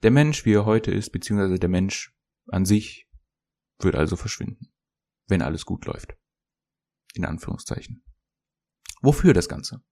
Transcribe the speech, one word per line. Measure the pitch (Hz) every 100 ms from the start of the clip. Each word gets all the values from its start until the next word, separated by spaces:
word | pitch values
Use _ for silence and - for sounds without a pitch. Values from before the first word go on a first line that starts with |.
Der | 113
Mensch, | 131 151 151 -
wie |
er | 104 104
heute | 110 110
ist, | 98 104
beziehungsweise | - - 104 98 92
der | 90
Mensch | 90 95 - - _ _ _ -
an | 95 95
sich, | 107 107 - _ - _ _ _ _ _ _
wird | - 67
also | 78 -
verschwinden, | 110 - - - - _ _ _ _ _ _
wenn | 95
alles | 69 78 -
gut | 98 -
läuft. | - - - _ _ _ _ _ _ _ _ _ -
In | 92
Anführungszeichen. | 78 - - - - - 117 _ - _ _ _ _ _ _ - -
Wofür | 131 147 180
das | 110 -
Ganze? | - - - _